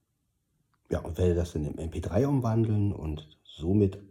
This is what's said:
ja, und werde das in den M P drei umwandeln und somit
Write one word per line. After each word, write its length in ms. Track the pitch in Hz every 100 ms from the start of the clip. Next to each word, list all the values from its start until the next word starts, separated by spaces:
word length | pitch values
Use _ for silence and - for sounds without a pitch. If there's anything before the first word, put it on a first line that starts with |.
| _ _ _ _ _ _ _ _ -
ja, 120 | 85
und 180 | 90 87
werde 160 | 90 85
das 180 | 87
in 120 | 76 73
den 120 | -
M 140 | 82
P 100 | 87
drei 260 | - 92 143
umwandeln 680 | 139 117 113 113 107 101
und 440 | - 78 76 - _
somit 560 | - - 80 104 98 - -